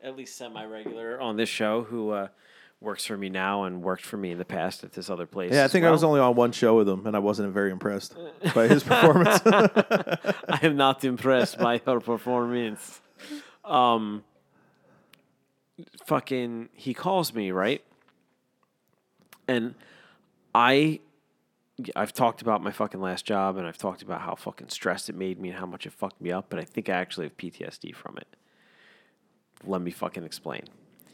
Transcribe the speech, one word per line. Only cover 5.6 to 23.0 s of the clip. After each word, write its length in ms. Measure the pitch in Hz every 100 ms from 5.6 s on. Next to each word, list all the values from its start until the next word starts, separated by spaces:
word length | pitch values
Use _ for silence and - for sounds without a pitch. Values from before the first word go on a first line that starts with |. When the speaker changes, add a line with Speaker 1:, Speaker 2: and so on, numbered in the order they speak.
Speaker 2:
I 40 |
Speaker 1:
as 80 | 135
Speaker 2:
think 120 | 185
I 60 | 165
was 100 | 160
Speaker 1:
well. 120 | 160
Speaker 2:
only 80 | 147
on 120 | 127
one 160 | 120 120
show 260 | 120 120 113
with 120 | 101
him, 180 | 95 110
and 80 |
I 40 | 104
wasn't 340 | 101 104 101
very 180 | 98 98
impressed 460 | 92 107 101 - - 170 - 180
by 140 | - 113
his 140 | 139
Speaker 1:
<laughs> 60 | -
Speaker 2:
performance. 500 | 247 165 151 175 208
<laughs> 40 | 226
Speaker 1:
I 1120 | 202 180 - - 208 - 170 202 - - 156
am 140 | 160 143
not 260 | 135 131
impressed 540 | 135 123 131 127 120 -
by 220 | 117 120 -
your 140 | 120
performance. 1040 | 113 113 123 123 120 123 113 104 - - _ _ - 294 - _ -
Um, 580 | 135 123 117 107 104 - _ _ _ _ _ _ _ _ _ _ _ _ _ _ - 170 - -
fucking, 600 | 139 - 127 120 117 117
he 200 | _ 135
calls 380 | 120 180 190 160
me, 160 | 113 98
right? 320 | 92 101 147 - _ _ _ _ _ _ _ _ _ _ _ _ _ _ - -
And 260 | 123 120 - - - _ _ _ _ _
I, 460 | 113 120 139 156 156 - _ _ _ _ _ _ - 123 -
I've 160 | 104
talked 300 | - 120 -
about 200 | 117 104
my 80 | 90
fucking 300 | - 107 95